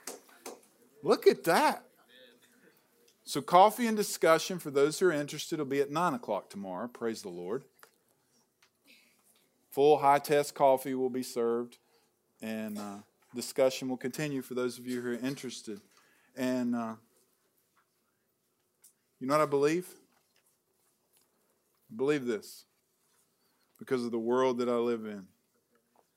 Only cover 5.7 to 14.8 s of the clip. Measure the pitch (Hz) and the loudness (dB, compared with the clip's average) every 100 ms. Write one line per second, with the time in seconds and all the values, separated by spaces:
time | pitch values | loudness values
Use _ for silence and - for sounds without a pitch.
5.7 | 139 139 151 180 - - 98 - 101 95 | -2 0 0 0 -2 -4 -6 -6 -12 -10
6.7 | 90 120 - 117 107 101 87 90 127 147 | -8 -10 -8 -6 -6 -10 -12 -8 -8 -10
7.7 | _ - _ _ _ _ _ _ _ _ | _ -20 _ _ _ _ _ _ _ _
8.7 | _ _ _ _ _ _ _ _ _ _ | _ _ _ _ _ _ _ _ _ _
9.7 | - 143 147 143 143 - 147 143 - 143 | 4 6 6 6 4 2 0 0 2 4
10.7 | 131 143 131 127 127 127 120 117 117 120 | 4 0 -4 -2 -4 -6 -2 0 -2 -4
11.7 | - _ _ _ _ _ _ 113 110 110 | -12 _ _ _ _ _ _ -10 -8 -8
12.7 | 104 104 101 - _ _ 123 - - 131 | -8 -10 -14 -18 _ _ -12 -6 0 0
13.7 | 131 135 127 131 127 151 139 123 123 127 | 0 -6 -6 -8 -6 -6 -6 -6 -4 -4
14.7 | 120 | -6